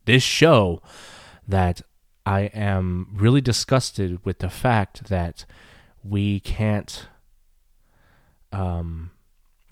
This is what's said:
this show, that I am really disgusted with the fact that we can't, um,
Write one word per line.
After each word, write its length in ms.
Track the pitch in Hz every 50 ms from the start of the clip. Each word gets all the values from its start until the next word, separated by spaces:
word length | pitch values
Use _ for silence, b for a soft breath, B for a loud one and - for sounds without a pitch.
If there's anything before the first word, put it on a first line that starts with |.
| _
this 160 | - 117 131 123
show, 580 | - - - 147 165 156 117 101 90 85 - B B B B B B B B B B B B B
that 360 | - 95 95 92 87 90 - - _ _ _ _ _ _ _ _
I 180 | 101 98 98 101 104 -
am 540 | 110 104 101 98 95 92 92 90 90 92 95 101
really 300 | 98 104 113 131 143 131
disgusted 800 | 123 113 - - - 135 131 - - - - 98 90 87 90 -
with 140 | 98 90 -
the 100 | - 90
fact 600 | - - - 127 117 110 98 - - - - -
that 360 | 101 90 85 85 - - - b b b b b b b b b b _ -
we 380 | 98 101 101 101 101 101 98
can't, 640 | - - - - 110 107 104 104 - - - - - - - _ _ _ _ _ _ _ _ _ _ _ _ _ _ _ _ _ _ _ _ _ _ _ _ _ _ _
um, 600 | - 98 95 90 87 87 85 85 82 82 82 87 - _ _ _ _ _ _ _ _ _ _ _